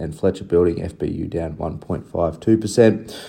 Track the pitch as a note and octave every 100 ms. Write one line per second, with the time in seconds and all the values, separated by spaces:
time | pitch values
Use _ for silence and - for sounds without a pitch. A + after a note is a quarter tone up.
0 | D#2+ - G2 F#2+ F#2+ E2+ F2 E2 F2 -
1 | - - - E2+ E2 D#2 E2 D2+ - E2
2 | - F2 E2 D#2 A2+ A2 G#2+ - A2+ G2+
3 | - -